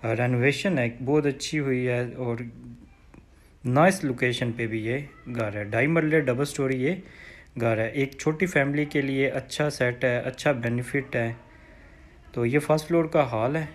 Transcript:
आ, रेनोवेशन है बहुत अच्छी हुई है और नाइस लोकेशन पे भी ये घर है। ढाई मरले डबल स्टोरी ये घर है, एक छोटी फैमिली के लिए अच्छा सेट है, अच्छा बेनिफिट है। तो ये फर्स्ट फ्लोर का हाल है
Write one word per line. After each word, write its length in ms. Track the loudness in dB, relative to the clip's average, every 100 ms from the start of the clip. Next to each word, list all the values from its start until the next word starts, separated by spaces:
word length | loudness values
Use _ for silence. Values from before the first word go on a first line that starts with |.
| -2
आ, 60 |
रेनोवेशन 680 | 0 2 4 2 2 0 0
है 180 | 0 -2
बहुत 240 | 0 2 2
अच्छी 320 | -2 -4 -2
हुई 260 | 0 0 0
है 260 | 0 -2
और 400 | -4 -4 -4 -8 -14 -18 -18 -20 -20 -20 -20 -20 -20 -20 -8 0
नाइस 380 | 6 6 6
लोकेशन 480 | -2 0 0 0 -2
पे 160 | -2 -4
भी 140 | -2
ये 280 | -2 -4 -6 -16 -10
घर 300 | -4 -4 -4
है। 140 | -4
ढाई 160 | 0 2
मरले 340 | 2 2 2
डबल 220 | 2 0
स्टोरी 320 | -2 -2 -2 0
ये 280 | 0 -2 -8 -20 -20 -20 -16 -2
घर 220 | 0 0
है, 140 | 0
एक 260 | -2 -2 0
छोटी 260 | -2 0 0
फैमिली 400 | 2 2 0 0
के 160 | 0
लिए 280 | 0 0 0
अच्छा 400 | 0 -6 -2 -2
सेट 360 | 2 0 2 0
है, 160 | 0
अच्छा 320 | -2 -2 0
बेनिफिट 600 | 0 0 -2 -2 -4 -2 -2
है। 220 | -2 -4 -14 -20 -20 -20 -20 -20 -20 -20 -12
तो 120 | -2 2
ये 140 | 2
फर्स्ट 260 | 4 2 4
फ्लोर 220 | 2 4
का 160 | 2
हाल 340 | 2 2 0 0
है 120 | -4